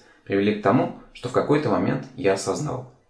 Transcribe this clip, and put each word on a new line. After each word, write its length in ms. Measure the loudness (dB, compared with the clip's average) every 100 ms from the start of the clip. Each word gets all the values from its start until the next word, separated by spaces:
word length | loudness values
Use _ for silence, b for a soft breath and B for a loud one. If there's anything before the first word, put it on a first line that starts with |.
| b b
привели 320 | -4 0 0 0
к 80 |
тому, 360 | 2 2 2 -6 -20
что 160 | -12 -2
в 60 |
какой-то 360 | 0 2 2 2
момент 360 | 0 0 -2 -6 -2
я 180 | 0
осознал 600 | 0 -2 -4 -4 -8 -12 _